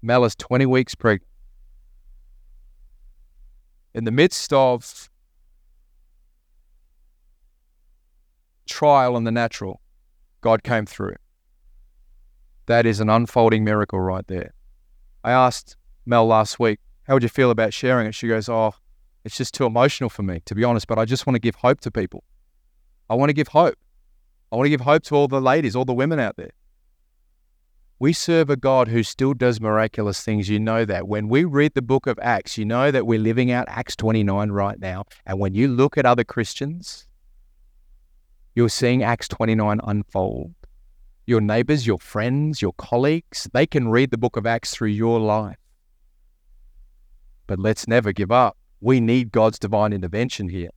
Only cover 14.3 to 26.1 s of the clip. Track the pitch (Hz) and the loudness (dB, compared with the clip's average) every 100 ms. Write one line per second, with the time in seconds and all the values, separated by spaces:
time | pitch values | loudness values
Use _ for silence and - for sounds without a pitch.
14.3 | 92 - - _ _ _ _ _ _ 120 | -10 -10 -16 _ _ _ _ _ _ 0
15.3 | 127 127 - - - _ - - 120 113 | 4 4 0 -14 -20 _ -20 0 2 4
16.3 | 110 107 - 117 107 _ _ - 135 117 | 4 2 0 0 0 _ _ 0 2 2
17.3 | - 127 113 110 - 127 127 110 107 117 | 2 2 2 0 -2 0 0 -2 -6 -2
18.3 | 113 107 113 110 - _ _ _ _ - | -2 -2 -2 -2 -4 _ _ _ _ -16
19.3 | - 127 - 127 117 131 - 123 - 98 | -8 -8 -2 -2 2 2 2 -6 -4 -6
20.3 | 87 - 98 120 120 - 110 110 127 - | -6 -8 -2 0 0 -2 -2 0 -2 -2
21.3 | 123 117 - - - - 104 92 - _ | -2 -2 0 0 0 -2 -6 -8 -8 _
22.3 | _ _ _ _ _ _ _ _ 113 139 | _ _ _ _ _ _ _ _ 0 0
23.3 | 147 147 151 170 - _ _ _ _ _ | 0 0 4 2 0 _ _ _ _ _
24.3 | _ _ 113 143 147 123 156 - 147 143 | _ _ -2 0 0 2 2 2 0 2
25.3 | 135 131 143 143 113 127 123 135 | 2 2 2 0 -2 -2 -2 0